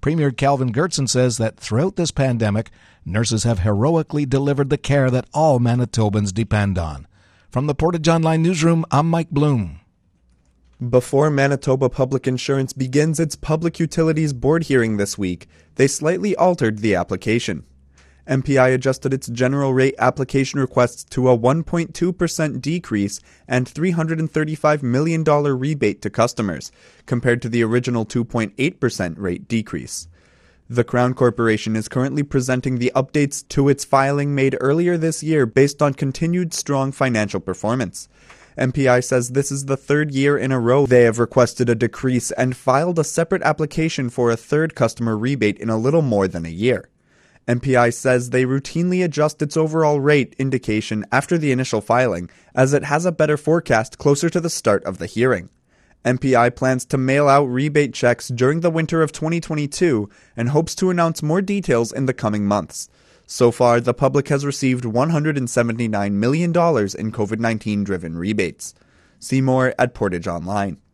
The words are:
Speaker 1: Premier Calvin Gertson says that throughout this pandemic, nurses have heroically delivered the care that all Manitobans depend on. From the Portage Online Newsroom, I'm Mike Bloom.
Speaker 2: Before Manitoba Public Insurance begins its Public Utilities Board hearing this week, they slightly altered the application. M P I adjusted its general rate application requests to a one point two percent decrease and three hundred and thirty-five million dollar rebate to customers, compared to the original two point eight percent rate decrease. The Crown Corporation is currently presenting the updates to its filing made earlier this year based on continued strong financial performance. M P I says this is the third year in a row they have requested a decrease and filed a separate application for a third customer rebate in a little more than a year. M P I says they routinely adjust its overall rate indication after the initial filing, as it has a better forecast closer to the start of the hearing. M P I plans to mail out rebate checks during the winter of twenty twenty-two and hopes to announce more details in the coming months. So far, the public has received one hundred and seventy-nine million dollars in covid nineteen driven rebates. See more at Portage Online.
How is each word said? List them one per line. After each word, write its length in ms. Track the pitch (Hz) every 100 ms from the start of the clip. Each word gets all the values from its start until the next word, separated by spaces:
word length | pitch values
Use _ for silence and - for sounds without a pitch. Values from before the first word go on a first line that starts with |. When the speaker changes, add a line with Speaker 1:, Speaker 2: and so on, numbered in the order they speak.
Speaker 1:
Premier 300 | 143 160 143
Calvin 400 | 123 139 139 127
Gertson 380 | 113 180 - 135
says 300 | 127 127 117
that 200 | 113 -
throughout 380 | - 110 180 -
this 160 | 165
pandemic, 580 | - 135 120 107 104 113 - _ _
nurses 380 | 73 98 117 113
have 180 | 117 104
heroically 640 | 95 101 131 165 151 151
delivered 460 | 143 135 139 139 139
the 80 | 143
care 320 | - 143 131
that 160 | 127 -
all 240 | - 160 127
Manitobans 760 | 120 120 120 - 107 104 101
depend 460 | 95 113 107 101 92
on. 300 | 80 69 - _ _ _ _
From 160 | 123 147
the 80 |
Portage 320 | 139 165 170 156
Online 340 | 165 160 160
Newsroom, 440 | 165 180 165 165 160
I'm 180 | 139 160
Mike 200 | 165 165
Bloom. 500 | 139 147 127 90 73 _ _ _ _ _ _ _ _ _ _ 123
Speaker 2:
Before 420 | 123 - 139 151
Manitoba 580 | 143 143 139 - 131 131
Public 400 | - 131 135 -
Insurance 440 | 127 - 139 131
begins 460 | - 131 139 156 156
its 160 | 156
Public 460 | - - 160 170 -
Utilities 520 | 165 - 160 156 156
Board 320 | 127 131 165
hearing 340 | 160 131 113 104
this 200 | 101 -
week, 300 | 95 87 - _ _
they 140 | - 139
slightly 480 | - 151 180 208 -
altered 420 | 180 175 117 107
the 160 | 107
application. 680 | 90 87 92 - 117 - 82 - _ _ _ _ _ -
M 160 | 135
P 160 | 131 135
I 100 | 127
adjusted 460 | 131 131 131 139
its 120 | 131 -
general 440 | 117 127 139 135
rate 220 | 131 135 -
application 600 | 123 127 131 135 131 143
requests 420 | 135 - 123 -
to 260 | - - 127
a 40 |
one 300 | 120 120 151
point 300 | 156 170 165
two 180 | - 175
percent 480 | 175 170 - 156 127
decrease 600 | 139 170 - 107 101 - _ _ -
and 180 | 127 123
three 260 | - 180
hundred 280 | 170 160 160
and 100 | 160
thirty-five 520 | - 156 156 151 151
million 420 | 131 127 160 165
dollar 320 | 156 147 147 127
rebate 460 | 135 151 107 -
to 80 | 104
customers, 600 | - 120 - 104 76 - _ - _ -
compared 340 | 123 127 120
to 80 | 120
the 160 | 117
original 400 | 113 120 120 120
two 220 | 110 123 117
point 260 | 120 107 -
eight 220 | 139 -
percent 360 | 120 - 90 80
rate 320 | 95 90 -
decrease. 600 | 113 107 78 - - - _ _ _ _ _ _
The 160 | 120
Crown 300 | 117 123 123
Corporation 600 | 123 123 113 113 110 -
is 140 | 110 107
currently 340 | 127 135 147
presenting 540 | 143 139 127 127 131 127
the 160 | 123
updates 540 | 131 135 151 143 - -
to 220 | - 139
its 160 | 139 -
filing 480 | 135 135 143 143
made 240 | 143 135 -
earlier 380 | 131 156 175 175
this 240 | 160 156
year 240 | 151 156 120
based 340 | 120 139 -
on 140 | 147
continued 580 | 135 139 - 165 180 175
strong 400 | - - 139 135
financial 480 | 135 131 113 104 98
performance. 680 | 92 90 107 123 101 - - _ - - - -
M 140 | 131
P 160 | 143 131
I 120 | 123
says 300 | 123 127 123
this 200 | 127 139
is 140 | 139
the 120 | 135 135
third 320 | - 147 151
year 260 | 135 139 143
in 160 | 123
a 80 | 131
row 240 | 117 135
they 200 | 135 123
have 140 | 120 110
requested 520 | 117 - 120 - 120
a 40 |
decrease 560 | 117 117 - 131 123 -
and 220 | - 127
filed 440 | 123 - 131 170 170
a 60 |
separate 360 | 147 - 170 190
application 680 | 147 151 151 - 160 - 123
for 200 | 123 120
a 60 | 113
third 380 | - 151 160
customer 420 | - 117 - 117 110
rebate 420 | 120 139 107 101
in 120 | 113
a 80 | 110
little 240 | 120 165
more 260 | 143 104 98
than 160 | 85
a 60 | 82
year. 400 | 82 117 113 - _ _ _ _ _ -
M 140 | 123
P 160 | 135 123
I 120 | 120
says 400 | 117 131 123 123
they 160 | 127
routinely 580 | 127 135 139 165 180 185
adjust 380 | 180 151 151 -
its 160 | 151 160
overall 440 | 156 160 156 147
rate 360 | 139 151 123 -
indication 680 | 135 131 123 110 - 107 -
after 280 | 127 - 170
the 120 | 151
initial 300 | 127 131 110
filing, 480 | - 120 127 87 87 _ _
as 200 | - 131
it 100 | 143
has 220 | 143 147 180
a 60 |
better 260 | 160 151 151
forecast 580 | - 165 - 117 110 -
closer 320 | 147 143 165
to 100 | 180
the 120 | 165
start 340 | - - 101
of 140 | - 92
the 80 | 85
hearing. 420 | 110 127 104 90 _ _ _ _ _
M 140 | 117 127
P 180 | 135 120
I 140 | 123
plans 340 | - 131 127
to 140 | - 135
mail 280 | 131 139 147
out 180 | 139
rebate 500 | 139 123 151 147 143
checks 340 | - 120 120 -
during 320 | 120 127 160
the 80 | 170
winter 320 | 165 160 165
of 120 | 151
twenty 280 | - 156 170
twenty-two 680 | - 151 143 - 175 117 101 _ _ -
and 140 | 117
hopes 240 | 147 165
to 160 | - 185
announce 320 | 175 170 160
more 180 | 151 170
details 500 | 196 202 175 120 117
in 140 | 113
the 80 | 131
coming 320 | 127 107 104
months. 460 | 101 101 80 - - _ _ _ _
So 240 | - 120
far, 300 | 110 123 120
the 140 | 120
public 340 | 120 135 139 135
has 160 | 143
received 400 | 143 135 131 123
one 240 | 123 110 151
hundred 300 | 165 151 147
and 100 | 123
seventy-nine 720 | - 117 113 117 104 101 101
million 320 | 117 151 170
dollars 420 | 170 170 139 101
in 180 | - 107
covid 260 | 110 104 110
nineteen 440 | 117 110 113 104
driven 360 | 101 92 85 82
rebates. 560 | 92 107 87 - - _ _ _ _ _
See 200 | - 131
more 320 | 131 131 127 -
at 160 | 123
Portage 320 | - 101 90 87
Online. 500 | 85 87 104 101 76 _